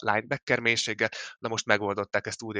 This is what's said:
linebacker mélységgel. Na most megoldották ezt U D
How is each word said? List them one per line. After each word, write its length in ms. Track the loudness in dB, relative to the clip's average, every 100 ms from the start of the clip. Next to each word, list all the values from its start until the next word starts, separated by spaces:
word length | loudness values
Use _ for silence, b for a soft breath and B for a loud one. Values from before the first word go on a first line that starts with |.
linebacker 560 | 2 0 0 -6 0 2
mélységgel. 500 | 4 2 0 0 0 B B B
Na 100 | -4
most 180 | -4 2
megoldották 600 | 2 2 0 0 -2 -2
ezt 140 | -8
U 100 |
D 60 | -6